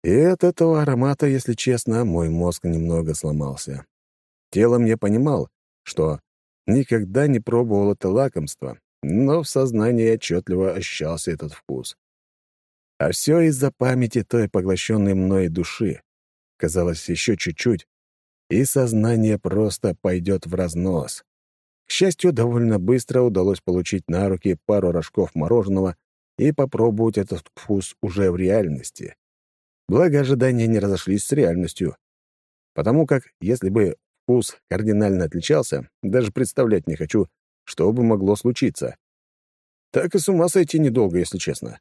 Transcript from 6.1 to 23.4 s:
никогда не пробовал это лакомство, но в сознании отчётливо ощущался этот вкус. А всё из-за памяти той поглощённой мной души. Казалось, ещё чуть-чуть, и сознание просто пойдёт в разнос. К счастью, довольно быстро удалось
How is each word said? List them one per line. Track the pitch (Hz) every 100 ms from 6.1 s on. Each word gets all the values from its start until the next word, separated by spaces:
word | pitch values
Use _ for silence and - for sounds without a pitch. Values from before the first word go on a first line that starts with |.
| 73 _ _ _ _ -
никогда | 120 131 113 95 110 147
не | 120
пробовал | - 117 120 101 101
это | 101 95
лакомство, | 107 135 - 73 - 67 57 _ _
но | 71 98 135 160
в | 151
сознании | 135 131 113 110 120 113
отчётливо | 113 - 87 - 92 95
ощущался | 92 92 - 78 82 -
этот | 80 78
вкус. | - - 67 60 - _ _ _ _ _ _ _ _ _ _
А | 73
всё | - 147 165
из-за | 165 131 139
памяти | - 127 127 120 120
той | 101 117 104
поглощённой | 98 92 92 - 107 101
мной | 95 92 98 90
души. | 85 85 - 104 - _ _ _ _ _ _
Казалось, | 82 85 87 82 -
ещё | 85 -
чуть-чуть, | 101 - 80 123 104 - _ _ _ _ _ _
и | 104
сознание | 135 139 123 110 113 113 110 104
просто | 90 95 107 - 104 82
пойдёт | 95 90 87 95
в | 82
разнос. | 90 90 82 92 85 69 - _ _ _ _ _ _ _
К |
счастью, | - 190 - 180
довольно | 123 120 120 117 107
быстро | 90 127 - 127
удалось | 123 95